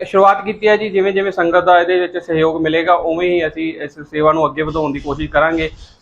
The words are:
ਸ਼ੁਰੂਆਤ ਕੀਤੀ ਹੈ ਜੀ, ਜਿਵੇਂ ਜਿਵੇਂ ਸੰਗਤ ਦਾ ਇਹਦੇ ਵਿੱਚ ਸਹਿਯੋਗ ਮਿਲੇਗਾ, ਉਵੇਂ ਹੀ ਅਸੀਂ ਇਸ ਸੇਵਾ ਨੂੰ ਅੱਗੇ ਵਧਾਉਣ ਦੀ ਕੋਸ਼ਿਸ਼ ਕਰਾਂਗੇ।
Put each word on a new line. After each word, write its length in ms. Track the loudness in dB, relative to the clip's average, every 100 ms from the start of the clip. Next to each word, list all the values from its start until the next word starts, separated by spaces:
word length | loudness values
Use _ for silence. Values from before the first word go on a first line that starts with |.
ਸ਼ੁਰੂਆਤ 400 | -4 2 4 2
ਕੀਤੀ 240 | -2 -2 0
ਹੈ 80 | 2
ਜੀ, 120 | 0
ਜਿਵੇਂ 240 | -2 0
ਜਿਵੇਂ 200 | 0 -2
ਸੰਗਤ 320 | -2 0 2
ਦਾ 160 | 4 4
ਇਹਦੇ 200 | 4 0
ਵਿੱਚ 180 | 0 -6
ਸਹਿਯੋਗ 440 | -4 0 0 0
ਮਿਲੇਗਾ, 320 | -2 0 2
ਉਵੇਂ 360 | 2 0 -2 0
ਹੀ 160 | 0 -2
ਅਸੀਂ 280 | -4 -8 -8
ਇਸ 200 | -12 -14
ਸੇਵਾ 320 | -10 0 2
ਨੂੰ 140 | 2 0
ਅੱਗੇ 160 | -2
ਵਧਾਉਣ 300 | -4 -2 -4
ਦੀ 60 | -4
ਕੋਸ਼ਿਸ਼ 320 | -6 -6 -2
ਕਰਾਂਗੇ। 400 | 2 2 0 -4 -8 -20 _